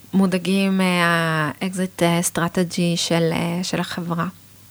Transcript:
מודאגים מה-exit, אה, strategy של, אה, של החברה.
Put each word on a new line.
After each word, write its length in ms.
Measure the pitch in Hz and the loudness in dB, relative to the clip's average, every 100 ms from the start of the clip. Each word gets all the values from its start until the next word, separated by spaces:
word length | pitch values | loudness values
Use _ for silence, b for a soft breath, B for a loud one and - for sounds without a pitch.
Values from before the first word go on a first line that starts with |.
| - | -4
מודאגים 640 | 190 196 185 175 196 196 190 | 2 2 0 0 0 2 2
מה-exit, 1200 | 185 180 170 170 165 160 151 - 196 185 185 - | 2 2 2 2 2 0 -2 -2 -6 -4 -6 0
אה, 180 | 170 170 175 | 2 2 0
strategy 640 | - 170 185 175 - 175 170 | -2 -2 0 -2 0 0 0
של, 320 | - 170 165 | 0 0 2
אה, 300 | 170 170 170 | 0 -2 -4
של 160 | 185 180 | -4 -4
החברה. 480 | 175 - 170 170 170 - - - - | -4 -6 -4 -4 -4 -8 -20 -20 -20